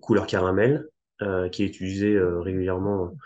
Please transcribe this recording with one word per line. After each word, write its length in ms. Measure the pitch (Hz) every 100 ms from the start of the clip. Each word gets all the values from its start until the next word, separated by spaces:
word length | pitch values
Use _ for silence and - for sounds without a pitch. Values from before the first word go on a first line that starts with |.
couleur 260 | - 104 -
caramel, 600 | 101 92 92 113 151 - _ _ _
euh, 260 | 104 92 92
qui 140 | -
est 20 | 101
utilisé, 480 | - 95 98 104
euh, 260 | 104 90 87
régulièrement, 760 | 90 92 92 92 98 101 90 147